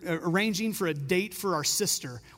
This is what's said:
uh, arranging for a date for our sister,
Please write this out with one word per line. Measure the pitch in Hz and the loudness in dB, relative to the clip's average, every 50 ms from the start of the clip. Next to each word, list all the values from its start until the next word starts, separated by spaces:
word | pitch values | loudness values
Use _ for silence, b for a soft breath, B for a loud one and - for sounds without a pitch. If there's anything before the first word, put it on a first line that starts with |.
| - 170 | -4 -2
uh, | 165 165 | -2 0
arranging | 170 175 165 196 214 220 202 180 220 220 | 0 2 2 4 4 2 2 0 0 -2
for | - - 196 | -2 0 0
a | 165 151 | 0 0
date | 143 139 131 180 180 202 214 - | 0 0 2 2 2 0 -2 -4
for | - - 196 170 | -4 -2 0 0
our | 151 139 | 0 0
sister, | - - - 208 - - - - 131 123 113 B B B | 0 0 0 0 0 -2 -2 -4 -8 -12 -12 B B B